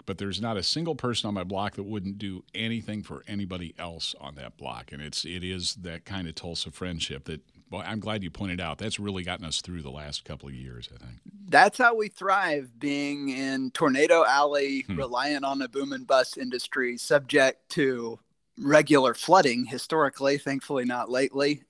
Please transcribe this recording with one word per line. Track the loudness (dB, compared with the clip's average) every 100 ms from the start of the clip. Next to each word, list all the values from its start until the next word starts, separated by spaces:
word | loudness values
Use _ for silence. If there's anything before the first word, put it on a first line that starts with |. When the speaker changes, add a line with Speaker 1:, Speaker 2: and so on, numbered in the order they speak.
| -10
Speaker 1:
but | -6
there's | -4 -4
not | -2 -2
a |
single | -2 -2 -2 -2
person | -2 0 -2
on | -2
my |
block | -2 -2 -2 -4
that |
wouldn't | -6 -4 -6 -6
do | -8 -10 -12 -6
anything | -4 -4 -6 -8
for | -8 -14 -8
anybody | -6 -6 -6 -10 -10
else | -10 -8 -8 -8
on | -12
that | -12 -16 -12
block. | -12 -10 -12
And | -12
it's, | -8 -8 -6
it | -6
is | -6 -4 -6 -6
that | -10 -12 -8
kind | -8 -8
of |
Tulsa | -8 -8 -8 -8
friendship | -8 -8 -6 -6 -8 -10
that, | -12 _ _ -12
well, | -10 -6
I'm | -6
glad | -4 -4
you | -6
pointed | -6 -6 -4
out. | -6 -6
That's | -6 -4
really | -4 -4
gotten | -6 -6 -6
us | -6
through | -6 -8
the | -8
last | -10 -10 -10 -10
couple | -14 -12
of | -12
years, | -12 -14 -16
I | -18
think. | -18 -18 -20 -16 4
Speaker 2:
That's | 6 6 6
how | 4 4
we | -2
thrive, | -4 0 2 2 -2 -4 -6
being | -4 -2 -2 -4 -4
in | -4 -2 -2 -2
Tornado | 2 2 6 6 8 6
Alley, | 6 4 2 0 -2 -4
Speaker 1:
Hmm. | -4
Speaker 2:
relying | -2 -2 -2 -2
on | -2 -4
the | -4
boom | -6 -6
and | -6 2
bust | 4 4 -4
industry, | -6 -6 -6 -4 -2 -2
subject | 2 2 4 4 4 2 -6
to | 0 2 0 -6 -10 _ _ _ -4
regular | 6 6 8 6 6
flooding | 2 8 8 8 4 -2
historically, | -6 -2 2 2 2 2 2
thankfully | 0 -4 -2 -2 -2
not | -2 -2
lately. | 0 0 2 0 0